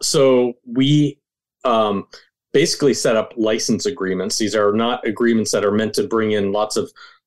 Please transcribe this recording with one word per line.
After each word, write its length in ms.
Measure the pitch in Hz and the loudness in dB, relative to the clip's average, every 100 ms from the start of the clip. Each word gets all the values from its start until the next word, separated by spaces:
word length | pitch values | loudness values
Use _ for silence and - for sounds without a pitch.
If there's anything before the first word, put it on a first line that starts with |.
so 520 | - 160 135 127 123 123 123 | -2 2 4 4 2 -4 -6
we, 540 | 120 135 151 143 - _ _ _ _ | 0 2 4 2 -2 _ _ _ _
um, 440 | 131 113 107 98 - - _ _ _ | 0 2 0 -2 -8 -18 _ _ _
basically 420 | 127 117 - 143 110 | 0 0 2 0 2
set 200 | 135 110 | 0 0
up 160 | 107 120 | -2 -2
license 480 | 110 110 - 104 104 | -2 0 -2 -2 -4
agreements. 520 | - 95 92 101 - | -4 -4 -4 -4 -4
These 160 | 107 107 | -2 0
are 180 | 104 | 2
not 320 | 110 117 123 117 | 2 0 -2 -4
agreements 440 | 104 120 113 104 | 0 2 2 0
that 120 | 107 | 0
are 80 | 101 | 0
meant 220 | 104 107 | 0 -2
to 140 | 107 104 | -2 -2
bring 240 | 113 107 | -2 0
in 200 | 104 98 | -2 -2
lots 260 | 104 107 110 | -2 -2 -4
of 140 | 92 - - _ | -6 -10 -20 _